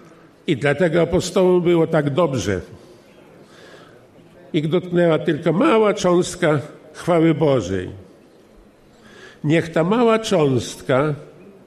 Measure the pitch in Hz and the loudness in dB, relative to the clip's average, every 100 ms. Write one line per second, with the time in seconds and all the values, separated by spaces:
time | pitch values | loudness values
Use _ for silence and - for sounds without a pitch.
0 | - - - _ - 139 147 143 175 170 | -20 -20 -20 _ -6 -2 0 0 0 0
1 | 165 180 175 202 185 180 175 170 160 160 | 0 0 -2 0 2 2 2 2 2 0
2 | 143 139 165 131 95 92 - - - - | 0 0 0 0 -2 -4 -6 -20 -20 -20
3 | - - - - - - - - - - | -20 -20 -20 -20 -20 -20 -20 -20 -20 -20
4 | - - - - - 156 151 170 175 175 | -20 -20 -20 -20 -6 -4 -2 -2 -2 0
5 | 175 156 165 147 180 165 311 226 214 185 | 2 2 0 -2 0 0 2 2 2 0
6 | 180 175 - - 165 151 - - - - | 0 0 0 -2 0 0 -4 -16 -20 -12
7 | - 170 165 143 156 131 90 95 92 98 | -2 2 2 2 2 0 -2 -6 -6 -12
8 | - - - - _ - - _ _ _ | -20 -20 -20 -20 _ -20 -20 _ _ _
9 | - - - - 147 165 160 170 165 226 | -20 -20 -20 -10 0 0 0 -2 0 2
10 | 233 220 220 185 147 123 - - - 127 | 2 2 0 0 2 0 -4 -12 -2 0
11 | 151 143 - - - - | 0 -4 -12 -20 -20 -20